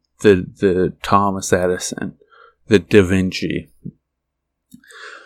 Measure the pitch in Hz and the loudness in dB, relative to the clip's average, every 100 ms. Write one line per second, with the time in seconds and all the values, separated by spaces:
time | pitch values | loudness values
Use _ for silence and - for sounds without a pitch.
0 | _ - 107 92 92 - 98 90 82 - | _ 0 4 4 2 -2 0 0 -2 -4
1 | - 101 101 98 - 92 90 90 - - | -2 -2 0 -4 -2 -2 0 -4 -8 -10
2 | 104 - _ _ - _ - 101 - 107 | -12 -14 _ _ -20 _ 0 0 4 2
3 | 90 95 92 - 87 - - _ - - | 4 0 -2 -4 -8 -8 -10 _ -20 -20
4 | _ _ _ _ _ _ _ - _ - | _ _ _ _ _ _ _ -20 _ -20
5 | - - | -20 -20